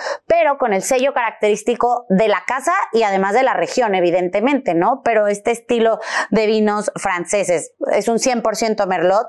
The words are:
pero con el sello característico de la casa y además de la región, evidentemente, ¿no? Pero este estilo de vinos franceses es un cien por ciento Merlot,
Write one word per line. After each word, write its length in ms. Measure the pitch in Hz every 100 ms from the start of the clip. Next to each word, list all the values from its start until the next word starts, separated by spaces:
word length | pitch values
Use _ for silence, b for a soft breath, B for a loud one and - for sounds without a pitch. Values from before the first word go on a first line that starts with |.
| B 554 -
pero 320 | 330 302 277
con 160 | 247
el 80 | 196
sello 320 | 185 262 269
característico 960 | 269 226 - 208 208 - 226 240 240 -
de 180 | 190 220
la 160 | 190 -
casa 260 | 262 277 381 -
y 120 | 226
además 320 | 214 196 196 208
de 80 |
la 100 | 262
región, 400 | 185 170 - 226
evidentemente, 800 | 190 175 180 175 202 233 285 262
¿no? 300 | 165 190 269
Pero 240 | 240 220 208
este 240 | 202 220
estilo 480 | 233 - 240 226 208 B B B
de 160 | 208 214
vinos 440 | 220 214 208 202 -
franceses 800 | 202 180 170 208 175 165 - _ -
es 160 | - 202
un 100 | 226
cien 240 | 262 240
por 140 | 226 202
ciento 320 | 226 214 196
Merlot, 400 | 185 175 196